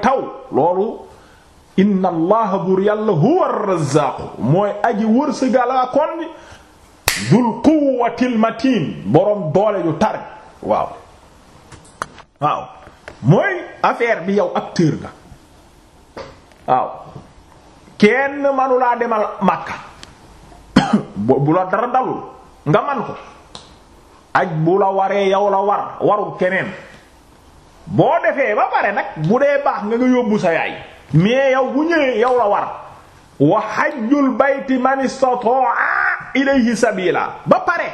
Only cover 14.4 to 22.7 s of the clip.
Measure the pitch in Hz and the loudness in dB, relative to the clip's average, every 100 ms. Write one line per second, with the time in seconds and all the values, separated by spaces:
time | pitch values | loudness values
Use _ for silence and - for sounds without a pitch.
14.4 | 175 202 202 - 160 104 - - - - | -2 -4 -6 0 0 -2 -10 -18 -20 -20
15.4 | - - - - - - - - - - | -20 -20 -20 -20 -20 -20 -20 -18 -18 -20
16.4 | - - - 127 - - - - - - | -20 -16 -2 -2 -2 -10 -18 -20 -20 -20
17.4 | - - - - - - 208 247 277 285 | -20 -20 -20 -20 -20 2 2 4 -2 -2
18.4 | 277 269 262 254 247 240 233 220 208 - | -2 0 0 2 2 0 -2 -2 -4 -2
19.4 | 190 165 - - - - - - - - | -2 -2 -6 -14 -16 -20 -20 -20 -20 -20
20.4 | - - - - 202 - - 95 107 131 | -20 -20 0 0 2 -2 -4 -6 0 2
21.4 | 143 170 185 202 240 254 226 107 - - | 4 2 2 -2 0 0 -2 -6 -10 -20
22.4 | - - - | -20 -10 0